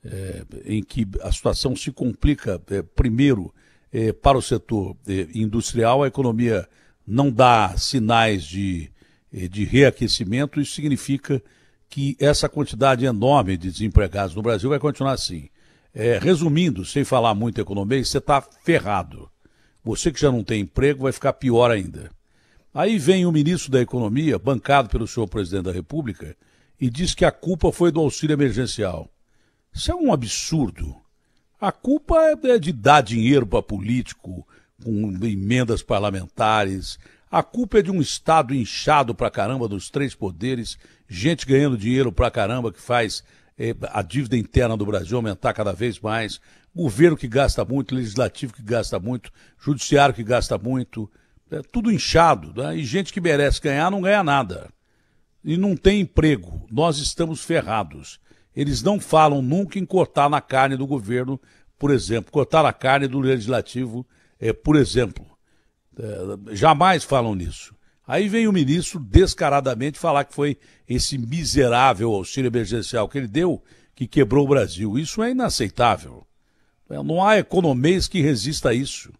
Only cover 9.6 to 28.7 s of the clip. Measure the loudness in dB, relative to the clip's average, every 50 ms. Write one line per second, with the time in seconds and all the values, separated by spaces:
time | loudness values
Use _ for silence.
9.6 | -2 2 4 6 6 6 4 2 -2 -2 -2 -2 -2 -4 -2 -2 -2 -2 -2 -4
10.6 | -4 -4 -6 -6 -2 -2 -2 -2 -2 -4 -4 -4 -2 -4 -4 -4 -4 _ _ _
11.6 | _ _ _ _ _ _ -8 -4 -4 -4 -2 _ 2 2 2 2 0 -4 -2 -4
12.6 | -6 -6 -2 0 2 2 2 2 0 -2 0 0 2 4 4 4 2 0 -2 -4
13.6 | -4 -8 -6 -4 -6 2 4 4 4 4 -2 -4 -4 -4 -6 -4 -2 -2 -2 0
14.6 | 0 -2 -2 0 -2 -4 -4 -2 -2 -4 -2 -4 -6 -8 -8 -10 -14 -16 _ _
15.6 | _ _ _ _ _ _ _ -2 0 0 0 2 2 2 2 2 2 2 2 2
16.6 | 2 0 0 -4 -8 -4 -2 -4 -2 2 2 2 4 2 2 2 -2 -4 -2 -4
17.6 | -6 -4 -4 -6 -2 0 0 0 0 -2 -4 -4 0 2 0 0 0 -4 _ _
18.6 | _ 0 0 0 0 0 -4 -4 -4 -6 -12 -20 -20 -20 _ _ _ _ _ _
19.6 | _ _ _ _ _ -6 -6 -2 -2 -4 -2 2 2 2 2 0 -2 -2 -2 -2
20.6 | -2 -2 _ 2 2 2 2 2 -2 -4 -4 0 -2 -2 -2 _ 0 2 4 4
21.6 | 4 4 4 0 -2 -8 -10 -14 -16 -16 -20 -20 _ _ _ _ _ _ _ _
22.6 | _ _ _ -2 0 2 2 2 4 4 4 4 4 2 2 2 2 2 0 -2
23.6 | -2 0 2 2 2 2 -2 -4 -2 -2 -2 0 0 0 0 0 0 -2 -2 -2
24.6 | 0 2 2 2 4 2 -2 -4 -4 -4 -4 -4 -4 -2 -2 -4 -4 -2 -4 -4
25.6 | -4 -4 -6 -6 -8 _ -8 -6 -6 -6 -8 -10 -12 -16 -16 _ _ _ _ _
26.6 | _ _ _ _ -4 -2 -2 -2 -2 -4 0 2 2 2 2 0 -4 -4 -2 2
27.6 | 2 0 2 4 2 2 4 4 0 0 0 -2 -2 0 2 2 2 0 2 -2
28.6 | -4 -4